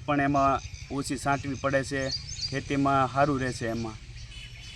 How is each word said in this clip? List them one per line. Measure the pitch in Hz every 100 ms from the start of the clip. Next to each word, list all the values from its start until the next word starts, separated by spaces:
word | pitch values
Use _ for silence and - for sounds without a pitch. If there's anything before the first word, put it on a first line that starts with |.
| -
પણ | 143
એમાં | 139 143 139 131 - - - 135
ઓછી | 143 131
છાંટવી | 139 139 139 131
પડે | 139 135
છે, | 131 135 131 - - - -
ખેતીમાં | 135 - 139 139 135 131
સારું | 135 143 135
રહેશે | 131 117 117
એમાં. | 117 113 110 - - - - - - -